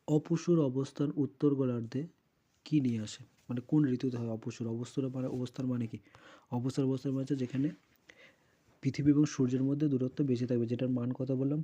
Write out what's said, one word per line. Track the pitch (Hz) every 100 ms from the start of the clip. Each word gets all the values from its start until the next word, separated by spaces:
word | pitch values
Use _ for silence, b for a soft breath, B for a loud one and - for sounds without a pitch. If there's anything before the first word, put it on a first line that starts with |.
| -
অপসুর | 151 - 165 175 165
অবস্থান | 139 127 135 - 147 151
উত্তর | 131 - 147
গোলার্ধে | 135 131 120 113 127 165 _ _ _ _ _
কী | - 156
নিয়ে | 127 113
আসে? | 107 - - _ -
মানে | 120
কোন | - 156 143
ঋতুতে | 123 131 120
হয় | 117
অপসুর? | 110 120 110 113
অপসুর | 113 120 - 131
মানে, | 131 127
অবস্থান | 127 123 - 127
মানে | 123 113
কি? | 110 B B B B B
অপসুর | 123 127 143
অবস্থান | 131 131 139
মানে | 131
হচ্ছে | 131 139
যেখানে | 123 131 147 - _ _ - b b b b b _ _
পৃথিবী | 139 - 147
এবং | 143
সূর্যের | 147 - 127 127
মধ্যে | 135 143 151
দূরত্ব | 131 127 -
বেশি | 143 120 123
থাকবে, | 120 117
যেটার | 120 127
মান | 123 120
কত | 127 131
বললাম? | 131 139 151